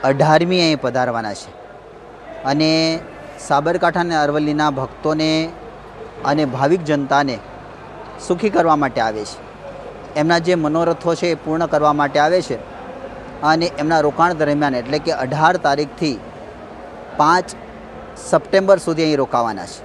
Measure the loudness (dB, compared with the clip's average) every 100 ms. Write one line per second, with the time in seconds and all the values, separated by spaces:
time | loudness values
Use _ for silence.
0 | 2 2 6 6 4 4 2 2 0 0
1 | 0 -2 -4 -8 -12 -18 -20 -20 -20 -20
2 | -20 -18 -16 -8 -2 2 2 2 2 -2
3 | -8 -16 -18 -16 0 2 2 2 2 2
4 | 0 2 2 2 0 2 0 0 -6 -4
5 | -2 0 2 0 -2 -8 -16 -16 -18 -16
6 | -16 -6 0 2 0 2 2 2 0 -2
7 | 2 2 2 -4 -10 -18 -18 -18 -18 -16
8 | -16 -14 -6 -2 0 2 4 4 2 0
9 | -2 -2 -8 -12 -16 -16 -16 -14 -14 -14
10 | -8 -2 2 2 4 2 2 2 2 0
11 | 0 0 0 -2 -2 -2 2 4 4 4
12 | 2 4 4 4 0 -6 -6 -14 -14 -12
13 | -14 -14 -14 -2 2 4 2 -2 2 4
14 | 2 4 2 4 0 2 2 0 -2 -2
15 | 0 -2 -2 4 4 4 2 2 -2 -2
16 | -2 -2 -8 -16 -16 -16 -16 -16 -16 -16
17 | -14 2 4 4 2 -12 -16 -18 -16 -16
18 | -16 -14 0 0 4 2 6 4 4 0
19 | 2 2 2 0 0 -4 -10 -14